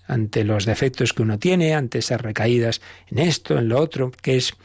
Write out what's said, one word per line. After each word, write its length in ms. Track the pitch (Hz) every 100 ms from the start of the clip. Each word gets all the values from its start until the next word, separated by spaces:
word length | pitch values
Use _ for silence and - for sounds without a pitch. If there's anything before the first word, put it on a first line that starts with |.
| -
ante 380 | 113 107 117
los 220 | 104 107 107
defectos 480 | 107 135 - 120
que 100 | -
uno 160 | 110 107
tiene, 340 | 180 185 160
ante 240 | 156 127 123
esas 240 | - 117
recaídas 600 | 120 107 113 120 117 110 - - -
en 80 | 113
esto, 400 | 175 143 - 151
en 120 | 117
lo 100 | 123
otro, 320 | 156 135 127 -
que 160 | - 131
es 160 | - -